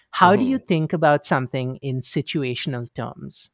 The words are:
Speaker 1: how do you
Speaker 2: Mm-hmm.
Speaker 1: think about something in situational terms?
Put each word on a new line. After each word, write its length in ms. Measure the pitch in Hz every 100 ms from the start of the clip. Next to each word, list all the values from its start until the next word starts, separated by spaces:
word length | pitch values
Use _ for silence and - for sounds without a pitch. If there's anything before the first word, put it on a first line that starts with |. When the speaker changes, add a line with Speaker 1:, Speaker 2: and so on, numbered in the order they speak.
| _
Speaker 1:
how 240 | - 180 208
do 80 |
you 140 | 254 269
Speaker 2:
Mm-hmm. 80 | -
Speaker 1:
think 280 | 165 156
about 320 | 170 156 147 -
something 520 | 143 131 135 127 131
in 240 | 139 127
situational 920 | - 156 139 160 131 120 165 123 120
terms? 560 | - 113 - - - -